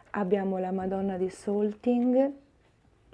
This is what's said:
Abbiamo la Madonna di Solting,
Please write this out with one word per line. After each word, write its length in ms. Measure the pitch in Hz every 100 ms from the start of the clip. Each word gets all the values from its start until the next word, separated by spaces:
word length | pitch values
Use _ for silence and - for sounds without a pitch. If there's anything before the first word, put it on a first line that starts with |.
| -
Abbiamo 460 | 208 190 180 190 185
la 140 | 185
Madonna 460 | 190 190 190 196 185
di 120 | 185
Solting, 1040 | - - 202 214 208 240 247 247 254 277 277 - _ _ _ _ _ _